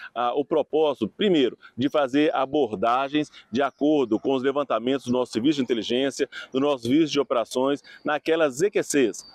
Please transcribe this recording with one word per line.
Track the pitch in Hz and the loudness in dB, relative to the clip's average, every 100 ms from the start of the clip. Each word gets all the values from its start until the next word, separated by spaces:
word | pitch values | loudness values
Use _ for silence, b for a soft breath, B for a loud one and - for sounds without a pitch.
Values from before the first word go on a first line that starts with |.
| B | B
ah, | 117 120 | -4 -2
o | 139 | -2
propósito, | 135 156 123 156 156 127 104 | -2 -2 0 0 0 0 -4
primeiro, | - 202 165 120 - B - | 0 2 4 2 -2 B -4
de | 135 | 0
fazer | 156 135 143 151 | 0 2 2 2
abordagens | 127 135 147 120 101 113 127 135 151 147 B B | 0 -2 0 0 0 0 0 0 -4 -4 B B
de | 113 | -2
acordo | 139 - 147 151 120 107 | -2 0 0 2 2 0
com | 131 | 0
os | 135 | 0
levantamentos | 135 139 139 113 120 135 120 | 0 -2 -2 -2 0 -2 -2
do | |
nosso | 123 123 | -2 -2
serviço | 113 135 143 | 0 0 0
de | |
inteligência, | 123 117 95 123 135 - 139 B B | 0 -2 -2 -2 -2 -2 -6 B B
do | 131 | -2
nosso | 143 135 117 | 0 -2 0
serviço | 147 156 | 2 2
de | 143 | 0
operações, | 131 123 107 127 135 143 - B | 0 -2 -2 -2 -2 -2 -8 B
naquelas | 143 151 - 160 151 127 | -6 -4 0 2 2 2
E | 202 | 0
Q | 196 | 0
Cs, | - 147 110 - - | 0 2 2 0 -14